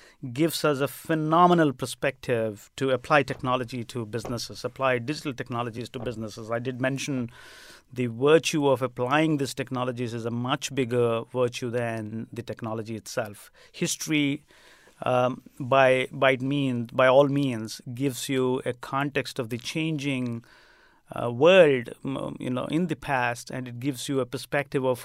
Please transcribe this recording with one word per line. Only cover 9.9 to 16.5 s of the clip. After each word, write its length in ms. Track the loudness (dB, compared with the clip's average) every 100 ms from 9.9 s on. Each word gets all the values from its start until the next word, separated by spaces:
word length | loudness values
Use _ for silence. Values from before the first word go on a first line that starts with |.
| -4 -6
is 100 | -4
a 60 | -4
much 440 | -4 -2 -2 -2
bigger 480 | -2 0 2 2 2 -2
virtue 380 | -2 0 -2 -4
than 560 | -2 -2 -4 -6 -8 -8
the 100 | -10
technology 520 | -10 -8 -6 -6 -6
itself. 560 | -10 -8 -6 -6 -10 -20 _ -20
History, 720 | -6 -4 -4 -2 0 0 -2 -8 _ -20 -20 _ _
um, 400 | 0 2 2 -2 -12 -10
by, 480 | 2 6 8 6 2
by 180 | 2 2
it 100 | 4
mean, 480 | 0